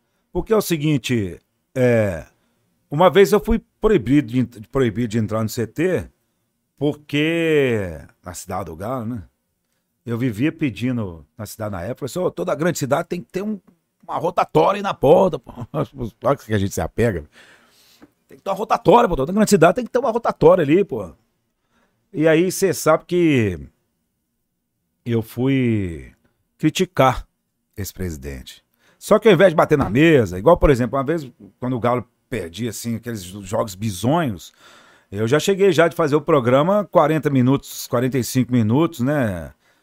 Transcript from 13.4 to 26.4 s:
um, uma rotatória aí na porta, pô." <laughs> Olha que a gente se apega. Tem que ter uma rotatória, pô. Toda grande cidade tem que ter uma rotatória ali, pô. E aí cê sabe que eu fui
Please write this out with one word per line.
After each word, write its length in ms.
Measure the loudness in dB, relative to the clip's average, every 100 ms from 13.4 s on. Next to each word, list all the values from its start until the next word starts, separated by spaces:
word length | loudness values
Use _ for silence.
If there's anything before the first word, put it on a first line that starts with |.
um, 160 | -8 -8 _ _ _ _
uma 140 | -10 -6
rotatória 640 | -4 -2 0 2 2 0
aí 20 |
na 120 | -4 0
porta, 420 | 4 6 4 0
pô." 140 | -10 -16 -10
<laughs> 520 | -6 -6 -6 -12 -6
Olha 120 | -2 -2
que 160 | -2
a 60 | -2
gente 160 | -2
se 80 | -4
apega. 440 | -6 -2 -2 -2 -8 _ -20 _ _ _ _ _ -20 _ _
Tem 100 | -12
que 60 |
ter 60 | -8
uma 60 | -6
rotatória, 520 | -2 0 6 6 6
pô. 80 | 0
Toda 160 | 0
grande 200 | 2 4
cidade 240 | 6 6 4
tem 100 | -2
que 60 |
ter 80 | -2
uma 100 | -2
rotatória 540 | -2 -2 4 6 6
ali, 200 | 4 2
pô. 300 | 2 -4 -10 -14 _ _ _ _ _ _ _ _ _
E 140 | -2 2
aí 240 | 4 2
cê 220 | 0 -2
sabe 320 | 0 0 0 0
que 540 | 0 2 2 0 -2 -12 _ _ _ _ _ _ _ _ _ _ _ _ _ -4
eu 160 | -4
fui 920 | -4 -4 0 0 2 0 -2 -8 -14 -20 _ _